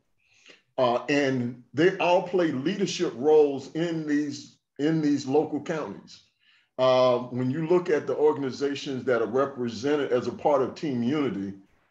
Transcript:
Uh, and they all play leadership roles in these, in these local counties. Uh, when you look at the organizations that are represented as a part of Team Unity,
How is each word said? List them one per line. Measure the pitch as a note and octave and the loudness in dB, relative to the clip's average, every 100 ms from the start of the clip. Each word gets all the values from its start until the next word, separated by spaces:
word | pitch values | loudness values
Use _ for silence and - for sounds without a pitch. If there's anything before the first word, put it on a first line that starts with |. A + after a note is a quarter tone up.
| _ _ _ _ - - _ - | _ _ _ _ -20 -20 _ -2
Uh, | B2 A#2+ D3 | 0 0 0
and | C#3+ C3+ C3 A#2+ - - | 0 2 0 -4 -8 -10
they | B2 F3+ F#3 | 2 2 2
all | E3 F3+ | 2 2
play | F3+ F#3 E3 | 2 0 0
leadership | C3 D3+ G3+ G3 - D#3 A2+ | 0 -4 -2 -4 -2 -4 -2
roles | D3 D#3 C#3+ C3+ B2 | 4 6 6 0 -8
in | D#3+ E3+ D#3+ D3+ | -4 -4 -4 -2
these, | D3 D3 B2 - _ _ - | -2 -2 -8 -14 _ _ -4
in | D3 D#3+ | 0 0
these | D3 C#3 | 0 0
local | B2+ D3 D3+ D3 | 0 0 0 -6
counties. | - D#3+ G2+ - - - _ _ _ _ _ - | -6 -8 -8 -12 -18 -20 _ _ _ _ _ 0
Uh, | C3 B2+ B2+ B2 | 4 6 4 2
when | B2 B2 B2+ | -2 -4 -2
you | D3+ D#3+ | -2 2
look | F3+ F3 | 2 2
at | D3 C3 | 0 0
the | C3 | 2
organizations | D3+ D3+ C3+ A#2 C#3+ C#3 D3+ C3 | 2 2 -4 -4 -4 -4 -6 -6
that | C3 A#2 | 0 0
are | G#2+ | 2
represented | B2+ C#3 B2 A#2+ G2+ C#3 D3 C3 | 0 -2 -2 -6 -4 -2 0 2
as | B2 A#2 | 0 0
a | |
part | A2 D#3 C#3 | -2 2 2
of | A#2 | 0
Team | - D#3 A#2+ | -4 -6 -2
Unity, | A#2 D3+ C3 F#2+ G2 - _ _ _ | 0 0 -2 -4 -8 -10 _ _ _